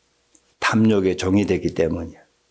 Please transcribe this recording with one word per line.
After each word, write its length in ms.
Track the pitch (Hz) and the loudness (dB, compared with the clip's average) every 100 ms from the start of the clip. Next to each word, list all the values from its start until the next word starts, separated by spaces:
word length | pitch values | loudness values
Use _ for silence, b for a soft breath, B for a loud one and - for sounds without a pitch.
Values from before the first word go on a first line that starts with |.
| _ _ _ _ _ _ - | _ _ _ _ _ _ -2
탐욕의 460 | 113 110 107 95 90 | 2 2 2 0 0
종이 260 | 92 98 | 0 0
되기 300 | 101 92 82 | 2 0 -2
때문이야. 440 | - 82 85 82 - _ _ _ | -2 -2 -2 -8 -14 _ _ _